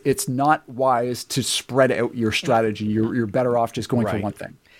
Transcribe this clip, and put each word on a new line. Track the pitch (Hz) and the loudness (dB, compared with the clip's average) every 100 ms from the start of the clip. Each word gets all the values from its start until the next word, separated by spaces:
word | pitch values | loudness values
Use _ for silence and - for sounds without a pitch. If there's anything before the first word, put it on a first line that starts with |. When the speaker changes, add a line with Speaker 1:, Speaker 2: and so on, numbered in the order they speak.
| 143 | -2
Speaker 1:
it's | 131 - | -2 -2
not | 127 143 151 - | 0 2 0 -2
wise | 123 131 120 123 123 - | -2 2 2 0 -4 -4
to | - | -4
spread | 117 - - 123 131 | -2 -4 -2 4 4
out | 117 117 123 | 4 -2 0
your | 110 | 0
strategy. | - - 117 110 107 107 | 0 0 2 2 -2 -2
You're, | 107 113 120 | 0 0 0
you're | 113 | -2
better | 127 123 120 | 0 0 0
off | 117 | 0
just | - 110 | -2 -2
going | 120 107 | 0 0
for | |
Speaker 2:
Right. | 104 | -2
Speaker 1:
one | 101 | -4
thing. | - 95 - _ | -8 -14 -16 _